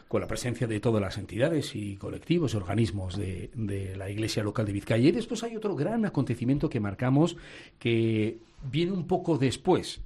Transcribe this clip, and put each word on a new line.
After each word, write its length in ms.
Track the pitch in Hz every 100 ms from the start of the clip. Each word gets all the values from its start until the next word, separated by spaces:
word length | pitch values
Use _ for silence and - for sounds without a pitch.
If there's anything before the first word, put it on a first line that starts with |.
| -
Con 140 | 110
la 80 | 90
presencia 400 | 110 123 113 117
de 100 | 107
todas 240 | 120 110
las 160 | 95 101
entidades 560 | 98 104 147 160 -
y 220 | 110 104 98
colectivos, 580 | - - - 170 139
organismos 640 | 110 90 101 110 98 92 92
de, 340 | 95 92 -
de 420 | 117 107 98 95 95
la 120 | 95
iglesia 360 | 104 107 -
local 220 | 104 110 107
de 60 |
Vizcaya. 360 | 101 - 113 131
Y 40 |
después 300 | 233 - 240
hay 140 | 233 226
otro 180 | 208
gran 300 | 147 156 226
acontecimiento 640 | 208 - 123 117 120 143 156
que 100 | 120
marcamos, 580 | 104 98 127 135 170 - - - - _
que 580 | 120 117 113 110 107 - - - 135
viene 220 | 135 175
un 160 | 196 147
poco 280 | 180 170 147
después 680 | 131 - - 143 - -